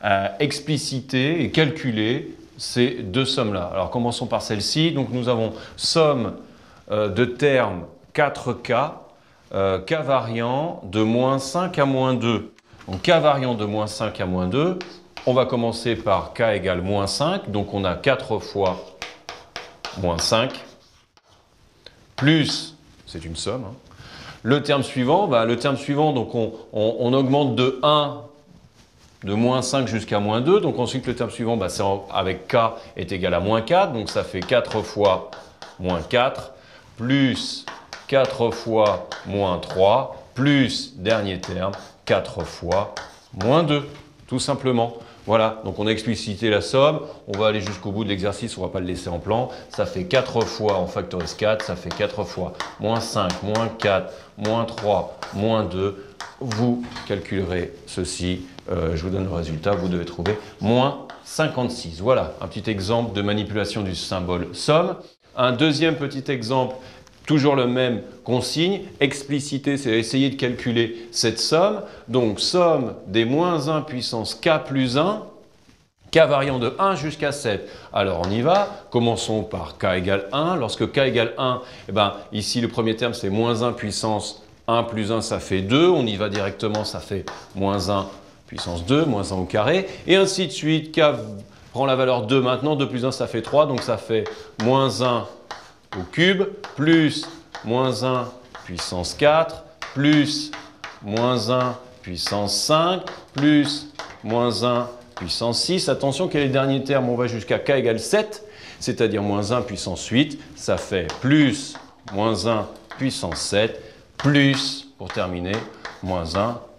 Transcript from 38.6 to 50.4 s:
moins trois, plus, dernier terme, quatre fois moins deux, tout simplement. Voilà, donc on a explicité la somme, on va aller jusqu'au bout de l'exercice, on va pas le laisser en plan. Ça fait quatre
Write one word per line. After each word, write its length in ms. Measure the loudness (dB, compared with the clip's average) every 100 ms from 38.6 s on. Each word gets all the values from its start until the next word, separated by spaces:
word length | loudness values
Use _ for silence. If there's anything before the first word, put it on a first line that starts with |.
| 0 4 4 2 -6 -12 -4
moins 320 | 0 0 0
trois, 720 | -2 4 6 6 2 -10 -12 0
plus, 580 | 4 6 4 0 -8
dernier 460 | -6 0 2 0 -4
terme, 320 | -6 -4 -4 -6 -14 -16
quatre 400 | 2 2 2 -8
fois 500 | -8 -8 0 0 0 -8 -14 -20 -18 -2
moins 220 | 4 4
deux, 180 | 4 0 -2 -16 -20 -20 -6
tout 100 | -4
simplement. 560 | -2 0 2 2 0 -4 -18 -16 2
Voilà, 340 | 4 4 0
donc 160 | -8 -2
on 80 | 0
a 20 |
explicité 600 | 0 0 -4 -4 -2 2
la 100 | 2
somme, 400 | 2 4 4 2 -8 -14 -8
on 100 | 0
va 120 | 2
aller 120 | 2
jusqu'au 300 | -4 -8 -6
bout 140 | -4
de 40 | -2
l'exercice, 480 | -2 -2 -4 -8 -6
on 40 |
va 60 | -6
pas 100 | -4
le 80 | -4
laisser 220 | -6 -6
en 100 | -6
plan. 300 | 0 0 -2 -8 -10
Ça 140 | -4
fait 200 | -2 -2
quatre 380 | 2 2 2 -2